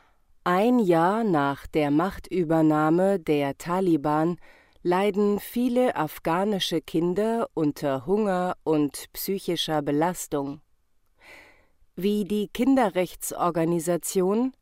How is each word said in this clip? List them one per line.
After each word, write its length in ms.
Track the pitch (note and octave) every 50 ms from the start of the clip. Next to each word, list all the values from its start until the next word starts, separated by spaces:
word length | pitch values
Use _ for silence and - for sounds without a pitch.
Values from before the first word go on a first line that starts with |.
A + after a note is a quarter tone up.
| _ _ _ _ _ _ _ _
Ein 360 | _ F3 F3+ F#3 G#3 B3 B3+ B3
Jahr 440 | A3 F3 E3+ E3 E3 F3+ G#3 A3+
nach 440 | A#3 G#3 E3+ D3 C#3 C#3 C#3 - -
der 240 | - - D#3+ D3 C#3+
Machtübernahme 1300 | C#3+ D3+ F3 G3 - - - - E3 F#3 E3+ D3+ D#3+ D#3+ D#3+ D#3 D3+ D3+ D3+ D#3 E3 F3 F#3 G3 G3+ F#3
der 380 | D#3+ - D3+ D3 C#3+ C#3 C3+ -
Taliban 800 | - E3+ F3 F#3+ F#3+ F3+ E3 D3 C#3 D3+ D3+ D#3 D#3+ E3+ F3 - - - - - _ _ _ -
leiden 560 | - F3 F3 F#3 G3+ G#3+ F3+ G3+ G#3 G3+ G3+ G3
viele 580 | - - - A#3+ B3 B3+ A#3+ B3+ B3+ B3+ -
afghanische 840 | - D#3 D3 - - - E3+ D#3+ F3+ G3 G#3+ G#3 F#3 - - F3 D#3+
Kinder 680 | - - - D#3+ E3 F3 F3+ G3 G#3+ A3+ A3+ A#3 A3+ -
unter 540 | - D#3 D#3+ D3 C#3 - D#3 C#3+ C3+ C3+ A#2
Hunger 500 | E3 G3 G#3+ A3 G3+ F#3 F3+ F3+ F3+ - - _
und 480 | D#3 D#3+ D3+ D3 C#3 - - - -
psychischer 720 | - - - - G3 F#3+ - - E3+ D#3+ - - D#3 D3+
Belastung. 800 | D3 D3 D3 D3 D#3+ F3+ F3+ - - - - C#3+ C#3 C#3 C#3+ D3+ _ _ _ _ _ _ _ _ _ _ _ _ - - - - - - _ _ _ _ _ _ _ _ _
Wie 300 | - F3 G#3 G#3 G#3 G#3
die 240 | D#3+ G#3 G#3 G#3 -
Kinderrechtsorganisation 2000 | - - B3 C#4 C4+ C4 A#3+ G3 - F#3 F3+ - - - - - - - D#3+ F3 D#3+ E3+ E3 E3 F3 E3+ D3 F3 F3 E3 - - - G3 F3+ F#3 G3+ A3+ B3+ C4 - _